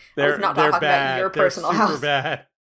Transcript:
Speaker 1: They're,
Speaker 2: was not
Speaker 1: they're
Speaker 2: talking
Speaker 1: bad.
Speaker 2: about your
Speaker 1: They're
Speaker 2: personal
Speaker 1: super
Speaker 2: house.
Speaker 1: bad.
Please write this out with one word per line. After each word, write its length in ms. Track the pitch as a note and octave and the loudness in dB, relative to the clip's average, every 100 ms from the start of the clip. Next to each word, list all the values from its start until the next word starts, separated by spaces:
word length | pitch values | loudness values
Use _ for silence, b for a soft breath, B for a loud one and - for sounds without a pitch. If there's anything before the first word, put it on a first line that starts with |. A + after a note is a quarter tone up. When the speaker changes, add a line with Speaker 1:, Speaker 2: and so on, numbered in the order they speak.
| b - | b -2
Speaker 1:
They're, 160 | C#3+ | 0
Speaker 2:
was 60 | D3 | 0
not 160 | F#3+ D#3 | 0 2
Speaker 1:
they're 140 | D3+ | 2
Speaker 2:
talking 120 | E3 | 2
Speaker 1:
bad. 240 | D3+ C#3 C3+ | 2 2 0
Speaker 2:
about 140 | C3 | -2
your 100 | F#3+ | -2
Speaker 1:
They're 140 | - | 0
Speaker 2:
personal 280 | F3+ F3 E3+ | 0 0 -2
Speaker 1:
super 100 | F3+ G3+ | 0 0
Speaker 2:
house. 120 | C#3+ | 0
Speaker 1:
bad. 460 | D3 C#3 D3+ C3+ - _ | -2 -2 -2 -6 -10 _